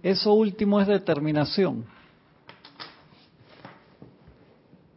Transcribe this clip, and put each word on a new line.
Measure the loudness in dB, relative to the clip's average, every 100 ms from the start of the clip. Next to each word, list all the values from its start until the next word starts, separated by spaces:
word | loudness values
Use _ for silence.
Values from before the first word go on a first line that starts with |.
eso | -2 0 2
último | 4 2 0 0 2
es | 2
determinación. | 0 0 -2 0 -2 -2 0 -2 -2 -10 -20 -20 _ _ _ -20 -20 -20 -20 -20 -20 -20 -20 _ _ -20 -20 -20 -20 _ _ -20 _ -20 _ _ _ _ -20 _